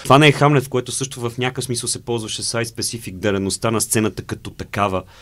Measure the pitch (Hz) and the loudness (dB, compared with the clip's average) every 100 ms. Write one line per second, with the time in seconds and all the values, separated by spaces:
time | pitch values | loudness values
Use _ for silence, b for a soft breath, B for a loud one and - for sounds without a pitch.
0 | B 135 151 143 147 143 135 123 123 - | B 8 8 6 4 4 0 -4 -4 -6
1 | 135 123 120 117 127 135 135 120 120 - | -6 -6 -8 -4 -6 -4 -6 -4 -4 -6
2 | - 117 110 - 104 117 117 - 107 120 | -4 -4 -4 -8 -6 -4 -4 -4 -6 -6
3 | 107 92 104 98 98 - 113 110 - 113 | -10 -4 0 0 0 0 0 0 0 0
4 | 107 - - - - - 98 - 101 92 | 0 -2 -10 -10 -12 -14 -8 -2 -2 -2
5 | 92 B | -6 B